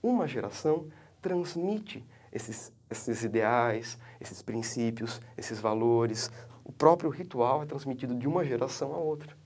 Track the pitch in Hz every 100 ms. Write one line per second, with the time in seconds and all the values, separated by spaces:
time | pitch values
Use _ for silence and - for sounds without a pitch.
0 | 226 247 156 123 98 - 156 156 156 -
1 | - - 185 180 170 170 180 214 214 -
2 | - - - - 117 113 - - _ 110
3 | - 113 113 110 110 120 120 110 117 -
4 | - - - - - 113 117 - 117 113
5 | 113 - - - 113 110 107 110 120 117
6 | 117 110 - - - - - - 151 170
7 | 160 143 180 127 120 139 147 143 135 131
8 | 127 123 135 175 151 123 131 - 139 165
9 | 156 151 147 -